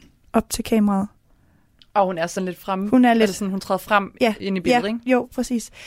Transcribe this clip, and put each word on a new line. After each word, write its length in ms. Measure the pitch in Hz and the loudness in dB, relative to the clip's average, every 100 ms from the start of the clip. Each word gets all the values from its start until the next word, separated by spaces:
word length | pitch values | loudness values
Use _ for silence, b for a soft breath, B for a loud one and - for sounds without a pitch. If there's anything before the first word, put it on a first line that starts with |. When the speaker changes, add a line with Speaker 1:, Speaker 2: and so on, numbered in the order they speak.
| - _ _ | -10 _ _
Speaker 1:
op 180 | 226 - | -2 -2
til 140 | - | -6
kameraet. 440 | - 220 208 196 202 _ _ _ _ _ _ _ _ | 0 2 2 0 -4 _ _ _ _ _ _ _ _
Speaker 2:
Og 120 | 208 190 | 0 0
hun 120 | 170 | -2
er 80 | 170 | -4
sådan 180 | 196 185 | -4 -6
lidt 120 | 170 | -8
frem. 280 | - 190 202 | -6 -4 2
Speaker 1:
Hun 160 | 254 | 4
er 100 | 247 | 6
lidt 80 | 226 | 4
Speaker 2:
Altså 120 | 214 | 2
sådan, 160 | 175 196 | 0 -6
hun 100 | 190 | -6
træder 180 | - 190 | -4 -4
frem 360 | - 208 190 - | 0 0 0 -2
Speaker 1:
Ja, 140 | 233 208 | -2 0
Speaker 2:
ind 160 | 196 190 | -4 -2
i 40 | |
billedet, 220 | 170 240 | 2 2
Speaker 1:
ja, 60 | 196 | 0
Speaker 2:
ikke? 220 | 233 247 | -4 0
Speaker 1:
jo, 180 | 247 247 | 0 0
præcis. 360 | - 247 240 - B | -6 -4 -6 -6 B